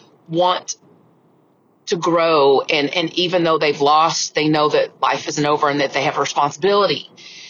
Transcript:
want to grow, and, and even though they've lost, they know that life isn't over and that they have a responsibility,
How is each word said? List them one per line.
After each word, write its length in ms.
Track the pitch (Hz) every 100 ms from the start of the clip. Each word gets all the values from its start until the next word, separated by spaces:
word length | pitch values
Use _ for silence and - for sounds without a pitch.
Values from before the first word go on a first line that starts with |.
| - _ -
want 480 | 165 180 180 - - _ _ _ _ _ _ _ _ _ _ -
to 100 | 185
grow, 640 | 170 170 165 156 139 131
and, 280 | - 160 143 180
and 180 | 160 165
even 280 | 180 180
though 140 | 165 160
they've 240 | 156 143
lost, 540 | 143 156 160 156 - -
they 120 | 151
know 220 | 151 151
that 320 | 147 135 -
life 260 | 131 135 -
isn't 180 | 151 147
over 220 | 147 147
and 140 | 143
that 100 | 139
they 120 | 143
have 120 | 143 143
a 60 |
responsibility, 920 | - - 143 143 185 202 196 - - - - - -